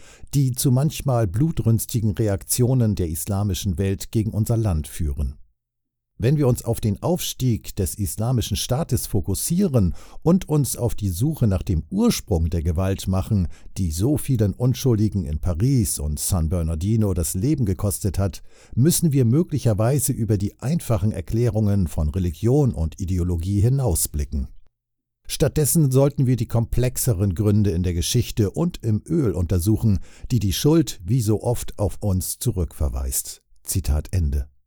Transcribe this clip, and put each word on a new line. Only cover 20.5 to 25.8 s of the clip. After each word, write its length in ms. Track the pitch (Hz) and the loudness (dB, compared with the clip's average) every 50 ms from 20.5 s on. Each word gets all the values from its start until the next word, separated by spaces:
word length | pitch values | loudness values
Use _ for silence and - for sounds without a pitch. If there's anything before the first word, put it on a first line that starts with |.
| - _ | -6 _
einfachen 540 | - 135 175 - - - 117 101 107 110 - | -4 -2 -2 -2 0 -2 0 0 0 -2 -2
Erklärungen 720 | 95 - - 113 113 123 117 98 110 110 101 101 101 90 | -4 -6 -2 -2 0 0 0 2 2 2 2 2 2 0
von 220 | - - - 78 78 | 0 0 -2 -2 -2
Religion 640 | 76 95 87 87 76 - 107 113 131 151 143 120 - | -2 -2 -2 -2 -4 -2 0 2 2 4 2 2 0
und 260 | 80 80 78 - - | -2 -4 -4 -4 -6
Ideologie 640 | 95 87 95 90 85 87 87 82 85 98 101 101 | -4 -2 -2 0 0 0 -2 -2 -2 0 2 2
hinausblicken. 880 | 107 120 135 139 131 107 80 - - - - 73 69 - 69 69 65 - - - - - _ _ _ _ _ _ _ _ _ _ _ | 2 2 2 2 0 0 0 0 -2 -2 -4 -6 -4 -4 -4 -6 -6 -6 -10 -18 -20 -20 _ _ _ _ _ _ _ _ _ _ _
Stattdessen 640 | - - - 151 131 - 156 147 120 - 170 | -12 -2 0 0 2 2 2 0 2 4 2